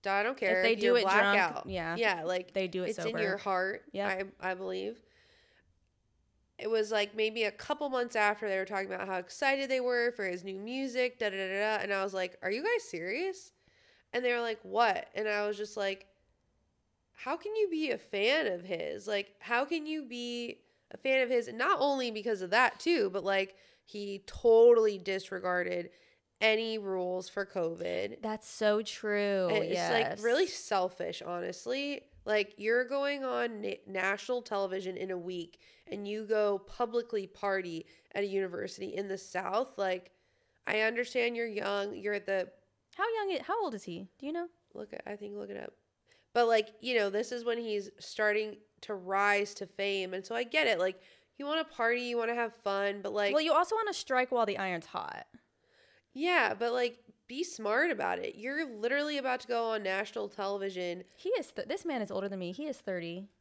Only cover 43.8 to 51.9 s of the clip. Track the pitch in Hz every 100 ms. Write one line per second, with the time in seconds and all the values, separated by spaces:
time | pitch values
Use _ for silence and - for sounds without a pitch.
43.8 | - 170 190 _ 277 330 349 _ _ -
44.8 | 208 - - 208 208 202 202 202 - _
45.8 | _ _ _ _ _ 240 233 226 220 -
46.8 | - 226 202 202 240 247 233 233 233 208
47.8 | 196 - - - 214 208 214 208 _ _
48.8 | - 202 180 196 202 202 202 - 190 -
49.8 | 202 196 185 185 190 233 240 302 285 185
50.8 | 185 185 - - _ _ 285 320 311 -
51.8 | 233